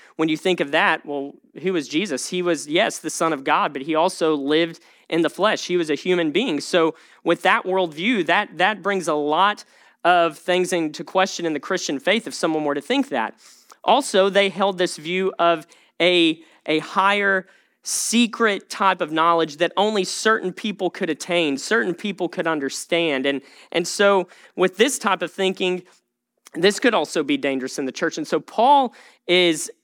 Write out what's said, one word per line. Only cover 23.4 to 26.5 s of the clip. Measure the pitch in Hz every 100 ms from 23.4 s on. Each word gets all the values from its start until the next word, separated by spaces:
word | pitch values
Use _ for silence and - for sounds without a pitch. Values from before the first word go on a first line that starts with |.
| - - -
and | 165 165
so | - 202 196 180 - - -
with | 185 190
this | 269 -
type | 214 185
of | 170
thinking, | - 190 185 185 180 - _ _ _ _ _ -